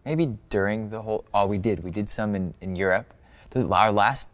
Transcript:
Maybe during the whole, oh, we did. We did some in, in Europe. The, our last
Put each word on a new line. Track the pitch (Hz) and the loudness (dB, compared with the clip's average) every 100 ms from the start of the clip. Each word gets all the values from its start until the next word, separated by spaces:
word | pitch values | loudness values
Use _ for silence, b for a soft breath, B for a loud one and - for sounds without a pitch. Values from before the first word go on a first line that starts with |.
| - | -4
Maybe | 156 156 107 - | 0 0 -2 -4
during | 104 98 107 107 | 0 0 -2 -6
the | 110 | -8
whole, | 110 107 - | -4 -6 -2
oh, | 101 98 | 0 2
we | 101 | 0
did. | 110 92 | 0 -2
We | 87 | -4
did | 101 104 | -6 -4
some | - 107 98 | -2 -2 -2
in, | 90 - | -4 -6
in | 92 90 | -8 0
Europe. | 95 95 - - b b b | 2 2 0 -14 b b b
The, | 131 87 | -4 2
our | 92 107 | 4 4
last | 104 104 131 - | 4 2 0 -6